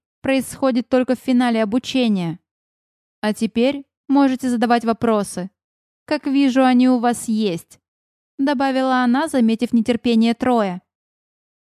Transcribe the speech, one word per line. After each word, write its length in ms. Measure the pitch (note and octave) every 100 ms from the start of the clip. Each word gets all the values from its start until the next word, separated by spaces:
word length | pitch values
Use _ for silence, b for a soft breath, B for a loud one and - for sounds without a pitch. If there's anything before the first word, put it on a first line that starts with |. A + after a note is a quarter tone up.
| _ _
происходит 680 | C4 C4+ - - C4+ B3 -
только 260 | B3+ B3+ B3
в 40 |
финале 440 | - B3 B3 A3+
обучения. 760 | A3 B3 - C4 A#3 G3 E3+ D#3+ _ _ _ _ _ _ _ -
А 120 | G#3+
теперь 520 | G#3 A3+ A3+ B3+ C#4+ - _ -
можете 420 | C#4 C4+ B3+ B3+
задавать 360 | A#3+ A3+ A#3+ A3+
вопросы. 640 | A3 A#3 G#3+ F#3+ - F3+ _ _ _ _ _ -
Как 220 | D4+ D4
вижу, 360 | C#4 C#4 B3+
они 240 | B3+ B3 B3+
у 120 | B3
вас 280 | A#3+ A#3 -
есть", 520 | A3 G#3 E3+ - _ _ _ _ _ _ -
добавила 680 | C#4 C4 C4+ C4 C4 B3+
она, 240 | B3 B3+ D#4+
заметив 460 | C4+ A3+ A3+ A#3+
нетерпение 600 | A#3 A3 A#3 A#3+ A3+ A#3
Троя. 480 | A3+ B3 A#3 G3 F3+ _ _ _ _ _ _ _ _